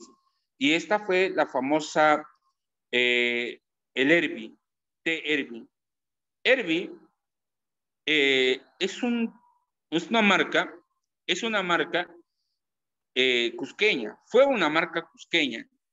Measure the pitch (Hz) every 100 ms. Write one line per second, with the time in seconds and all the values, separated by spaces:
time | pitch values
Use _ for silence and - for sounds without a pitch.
0 | - _ _ _ _ - 139 165 156 208
1 | 208 185 190 160 143 131 131 151 151 151
2 | 151 151 - _ _ _ _ _ _ 123
3 | 123 123 120 120 117 - _ _ _ 123
4 | 139 170 151 113 110 - _ _ _ _
5 | 165 160 147 147 120 117 120 _ _ _
6 | _ _ _ _ 214 262 175 165 208 -
7 | _ _ _ _ _ _ _ _ _ _
8 | - 151 139 131 127 127 - - 196 -
9 | 240 233 226 - _ _ _ _ _ 160
10 | - 226 208 175 - 156 180 - _ _
11 | _ _ - 180 226 214 180 170 175 165
12 | 175 - _ _ _ _ _ _ _ _
13 | _ 127 127 123 117 - 135 - 208 156
14 | - - _ 233 277 240 151 160 170 170
15 | - - - 170 139 117 - _ _